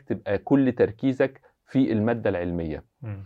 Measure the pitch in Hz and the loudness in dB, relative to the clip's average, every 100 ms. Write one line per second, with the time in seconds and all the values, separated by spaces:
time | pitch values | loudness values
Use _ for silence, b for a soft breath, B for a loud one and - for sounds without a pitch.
0 | - 117 - 101 - 139 131 123 - 104 | -6 -6 -2 -4 2 2 4 2 0 0
1 | 135 127 131 - _ _ _ 131 135 110 | -2 0 -2 -2 _ _ _ 0 2 2
2 | 107 117 107 92 87 87 82 73 - - | 0 0 -2 -2 -2 -4 -4 -8 -12 -18
3 | 117 98 | -14 -14